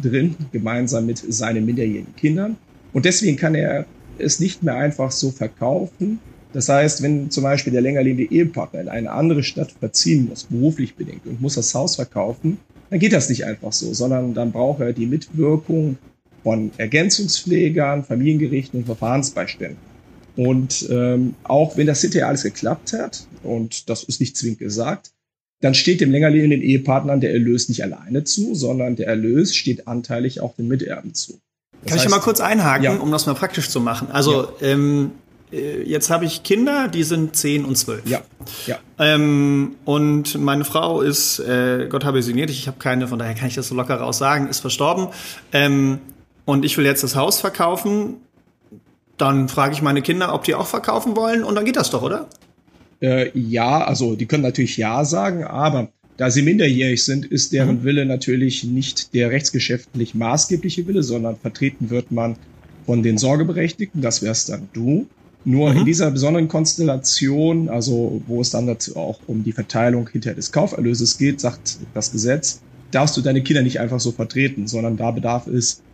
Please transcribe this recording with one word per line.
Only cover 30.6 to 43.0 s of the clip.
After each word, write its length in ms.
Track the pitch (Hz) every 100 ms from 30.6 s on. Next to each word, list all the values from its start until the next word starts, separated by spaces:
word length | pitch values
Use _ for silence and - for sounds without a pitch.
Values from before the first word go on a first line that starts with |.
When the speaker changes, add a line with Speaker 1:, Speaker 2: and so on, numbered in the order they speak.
| 117
Speaker 1:
Miterben 460 | 127 - - -
zu. 240 | - - - _ _ _ -
Das 80 | -
Speaker 2:
Kann 80 | 165
ich 60 |
Speaker 1:
heißt 60 | 175
Speaker 2:
mal 100 | 202
kurz 200 | 233 214
einhaken, 440 | 180 220 156 135
Speaker 1:
Ja. 100 | 135 -
Speaker 2:
um 140 | 147
das 140 | 151 151
mal 80 |
praktisch 340 | 135 185 - -
zu 100 | 131
machen? 280 | 117 117 -
Also, 380 | 143 143 139 127 -
Speaker 1:
Ja. 80 | 135
Speaker 2:
ähm, 440 | 143 143 143 139 - _ _ -
äh, 300 | - 147 143
jetzt 260 | - 151 -
habe 140 | 170
ich 180 | 165 -
Kinder, 460 | - 196 269 285 254
die 160 | 170
sind 320 | 156 165 156 -
zehn 280 | 147 147
und 120 | 139 131
zwölf. 240 | - 107 113
Speaker 1:
Ja, 160 | 123 - - - - -
ja. 120 | - - -
Speaker 2:
Ähm, 800 | 151 151 151 143 143 143 139 -
und 520 | - 147 147 147 147 143
meine 260 | 143 143
Frau 360 | 143 160 165 160
ist, 380 | 143 143 - -
äh, 480 | 120 123 127 127 127
Gott 160 | 139
habe 180 | 143 131
sie 100 | 117
gnädig, 260 | 120 156 131
ich 80 | 139
habe 120 | -
keine, 280 | 135 127